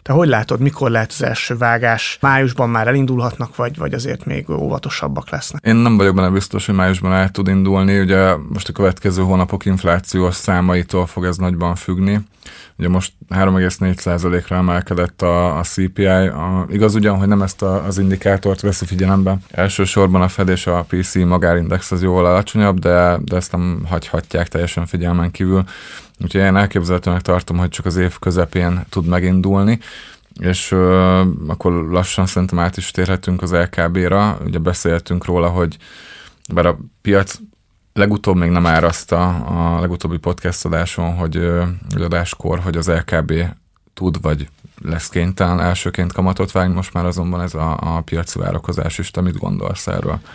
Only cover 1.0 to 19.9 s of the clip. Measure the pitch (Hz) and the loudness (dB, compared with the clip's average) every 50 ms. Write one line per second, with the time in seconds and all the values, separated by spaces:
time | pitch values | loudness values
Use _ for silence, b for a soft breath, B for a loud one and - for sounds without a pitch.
1 | 110 113 - - 147 127 117 - - - 123 117 123 117 117 117 120 117 113 110 | 0 -2 -4 -4 -4 -4 -4 -4 -4 -6 -2 0 2 2 2 2 2 0 0 0
2 | - - - - - 139 135 135 135 131 120 - 123 117 117 113 110 117 131 139 | -2 -6 -4 0 2 4 4 4 4 2 2 0 0 0 0 0 2 2 2 2
3 | 135 127 131 123 120 120 113 - 120 113 - - 120 120 143 160 160 139 135 127 | 2 2 0 0 -2 -2 -4 -6 -8 -8 -6 -6 -6 -6 -4 -6 -6 -6 -4 -4
4 | 120 - - - - - 139 139 143 - 76 67 73 - - - - 147 - - | -4 -6 -6 -6 -6 -6 -6 -6 -4 -4 -4 -4 -2 -4 -4 -4 -6 -8 -6 -6
5 | - 71 69 - - - 82 139 - - - - - 113 113 113 117 120 113 101 | -6 -4 -4 -6 -6 -8 -8 -8 -8 -8 -10 -4 0 2 4 4 4 4 4 6
6 | 98 98 92 95 92 90 95 95 95 - - 101 - - 101 95 92 92 95 92 | 4 4 4 4 2 2 2 0 0 -2 -4 -4 -2 0 0 2 2 2 2 0
7 | 95 92 92 95 95 95 95 - 98 95 95 95 95 98 98 95 95 98 98 101 | 0 0 2 2 2 0 0 -2 0 2 2 2 2 2 2 2 2 2 2 2
8 | 95 92 95 95 95 92 90 76 71 - - 98 - - 80 - 101 92 90 - | 2 4 4 4 4 4 2 0 -2 -6 -8 -6 -6 -6 -2 0 0 0 0 0
9 | - 101 90 95 92 92 95 92 90 - - 92 - 101 95 92 - 87 85 90 | -2 -2 0 0 2 2 2 2 2 0 -2 -4 -2 -2 -2 0 2 2 2 2
10 | 92 - - 92 90 90 87 - - - 92 90 90 92 90 90 82 - - 92 | 0 -2 0 0 0 0 0 -2 -2 0 0 2 2 2 2 0 0 0 0 -2
11 | 90 85 - 90 90 90 87 87 92 90 90 82 87 87 87 90 - - 92 92 | -2 -2 -4 -4 -4 -2 -2 -2 -2 -2 0 0 -2 -2 -4 -4 -4 -4 -2 0
12 | 95 98 104 104 104 B B B B B B B B B B - 87 87 90 92 | 0 2 0 0 -2 B B B B B B B B B B -4 0 0 2 0
13 | 92 - - _ - - 92 92 95 95 95 95 92 90 90 - 95 92 87 - | 0 -2 -8 _ -12 -4 0 2 2 4 4 4 2 0 0 0 0 0 0 -2
14 | - 92 87 85 87 90 87 87 85 - 92 90 90 90 87 90 90 - 90 87 | -2 -2 -2 0 0 0 0 0 0 -2 0 0 2 2 0 0 -2 -2 -2 -2
15 | 87 85 - - 92 87 87 87 90 90 76 80 90 - - - 95 92 95 - | -2 -2 -2 -2 0 0 2 2 2 0 0 -2 -4 -4 -2 -2 -2 -2 0 0
16 | 98 95 95 92 95 90 55 71 80 92 92 92 87 - 87 104 107 107 101 110 | 2 4 4 4 2 2 0 -4 -4 -2 -2 -2 -2 -2 0 2 4 4 4 4
17 | 104 107 98 95 98 98 104 98 95 92 - - 101 95 92 98 76 98 92 98 | 2 2 2 2 2 2 2 2 2 -2 -2 -2 -2 0 0 0 -2 -2 -2 0
18 | 95 95 98 92 - 101 98 95 - 98 95 - - 104 95 - 92 87 92 90 | 2 2 0 2 2 0 0 2 2 0 -2 0 0 -2 -2 -2 -4 -4 -2 0
19 | 95 92 98 95 95 95 95 95 92 - - - 92 98 - - 98 95 | 2 2 4 4 2 2 0 -2 -4 -6 -2 0 0 0 0 0 -2 0